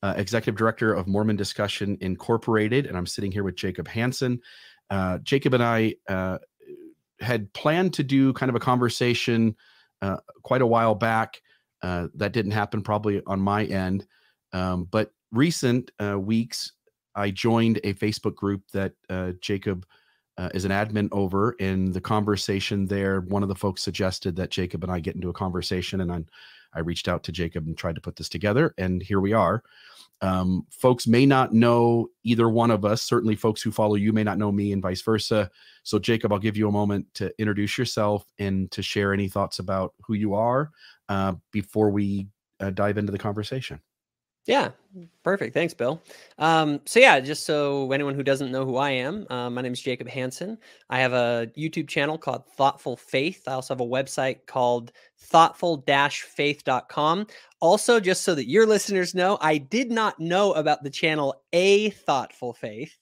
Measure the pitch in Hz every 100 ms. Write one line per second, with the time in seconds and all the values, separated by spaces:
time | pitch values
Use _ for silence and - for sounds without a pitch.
0 | 98 92 101 117 110 104 113 113 113 101
1 | 92 98 107 104 98 - 104 - 101 98
2 | 95 92 - 113 - 110 107 123 143 92
3 | 87 - 101 98 98 87 98 92 82 113
4 | 123 127 131 123 - - - _ _ 98
5 | 92 90 - 139 139 127 120 117 110 -
6 | - 95 92 92 - _ - - 78 _
7 | _ _ 113 120 101 - 151 165 190 -
8 | 139 135 135 131 135 120 120 123 120 -
9 | 123 120 - 117 113 107 _ _ _ _
10 | 98 95 - - - 127 123 117 113 104
11 | 117 113 113 - _ _ _ _ 90 87
12 | 85 - 101 107 101 107 104 107 98 104
13 | 107 101 - 95 98 104 107 95 92 95
14 | - _ _ _ _ 92 92 90 87 110
15 | 107 _ _ 110 156 160 131 123 123 _
16 | 101 101 95 113 117 - - _ _ _
17 | _ - 101 98 120 113 113 110 101 98
18 | 107 107 - - 98 101 _ 98 95 -
19 | _ 92 90 90 - 101 107 92 92 _
20 | _ _ _ - 90 95 95 98 107 107
21 | 101 101 98 98 107 - 95 95 92 90
22 | - 107 104 101 - 98 - 104 98 98
23 | 98 95 90 101 101 98 101 92 - 87
24 | 95 92 - 87 90 - 90 87 90 90
25 | 85 90 90 87 95 90 85 92 87 98
26 | 90 87 82 - - - _ 82 82 85
27 | - 87 - 82 82 87 78 80 92 80
28 | - - 82 85 101 110 160 - 92 90
29 | 87 101 98 110 87 107 _ - - -
30 | - _ 95 92 92 92 - - 131 123
31 | - 120 139 135 131 113 120 120 117 117
32 | 113 _ 113 117 113 113 117 110 101 113
33 | - 120 110 107 113 107 113 104 107 104
34 | 101 107 107 95 104 101 101 98 95 92
35 | - 110 - 110 98 _ - _ - 107
36 | 95 113 110 101 110 104 107 101 101 101
37 | - - 95 - 107 101 104 - 123 -
38 | 104 104 - _ 101 95 92 - 95 -
39 | 101 98 98 98 98 - 92 95 92 _
40 | - 107 107 101 117 127 151 _ - _
41 | _ 98 98 87 _ 107 95 107 107 101
42 | 101 98 98 _ _ _ 98 92 101 101
43 | 104 98 110 104 104 131 127 - _ _
44 | _ _ _ _ - 262 - - _ 190
45 | 170 _ - 196 113 135 165 - 120 160
46 | _ - - - 156 160 156 143 - 226
47 | 262 151 131 151 - 151 143 139 135 139
48 | 143 139 139 135 139 127 131 127 143 131
49 | 127 208 196 127 123 120 127 123 - 123
50 | 127 135 127 - 180 220 - - _ 127
51 | 127 123 120 120 117 117 156 156 147 -
52 | 143 160 151 123 - - 139 - - 120
53 | - 131 147 185 - 131 131 127 120 127
54 | 135 - 135 131 - 135 123 123 117 _
55 | _ _ - 170 165 - 175 156 135 139
56 | 143 - - - 147 143 - 127 - -
57 | 151 175 214 - - _ 165 202 - 233
58 | 185 185 - 160 117 170 220 208 - 196
59 | 175 185 180 202 156 156 135 226 254 226
60 | 214 - 165 180 202 156 151 151 143 135
61 | 165 156 139 131 _ 170 190 202 214 202
62 | - 143 117 - 127 117 120 107 147 _